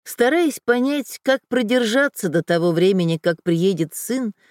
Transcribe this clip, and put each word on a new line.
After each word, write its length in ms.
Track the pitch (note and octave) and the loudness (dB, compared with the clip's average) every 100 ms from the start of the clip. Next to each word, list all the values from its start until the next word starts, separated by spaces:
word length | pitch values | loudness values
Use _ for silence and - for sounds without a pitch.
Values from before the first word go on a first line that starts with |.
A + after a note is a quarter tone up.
стараясь 560 | - - A#3+ D#4+ E4 - | -16 -2 0 2 0 -2
понять, 560 | - B3 C4 D4 A#3 - | -2 0 0 -2 -6 -8
как 180 | - B3+ - | -2 -2 0
продержаться 840 | B3+ G#3+ B3+ A3+ A#3+ F#3+ - F#3 | -2 2 0 2 0 0 -2 -2
до 140 | D#3 | -2
того 280 | - E3+ F3 | 0 0 2
времени, 460 | E3 F#3 F#3+ E3 E3 | 2 2 2 0 0
как 240 | - D#3+ | -2 -2
приедет 540 | - E3+ F#3+ E3+ D#3+ - | -2 0 0 0 -4 -6
сын, 380 | - C4 A#3 - _ | -6 -4 -4 -10 _